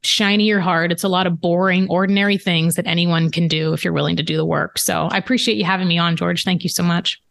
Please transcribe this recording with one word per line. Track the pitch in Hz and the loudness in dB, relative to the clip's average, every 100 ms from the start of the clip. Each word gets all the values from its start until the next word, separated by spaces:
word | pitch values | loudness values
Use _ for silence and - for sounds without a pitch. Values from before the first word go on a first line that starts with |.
shiny | - - 202 208 214 | -4 0 2 2 2
or | 208 | 2
hard. | 175 165 170 | 2 0 0
It's | 170 196 | -2 0
a | |
lot | 180 185 | 0 0
of | 170 | 0
boring, | 175 175 190 180 185 | 0 2 2 2 2
ordinary | 175 190 196 202 196 | 0 2 2 2 0
things | - 170 165 165 | 0 2 2 0
that | - | -2
anyone | 170 175 165 165 | 0 2 2 0
can | 160 170 | 0 0
do | 156 156 | 0 -2
if | 165 180 | -2 -2
you're | |
willing | 160 147 165 | -2 0 -2
to | |
do | 165 156 | -2 -2
the | 160 | -2
work. | 151 160 - | -2 -4 -4
So | - 170 156 | -2 0 0
I | 196 | -2
appreciate | - 254 240 214 | -2 -2 0 0
you | |
having | 175 190 185 | 0 0 0
me | 170 | 0
on, | 170 165 | 0 0
George. | 175 175 | -2 -2
Thank | - 180 | -2 -2
you | 180 | -2
so | - | -2
much. | 175 170 - - _ | 0 0 -2 -8 _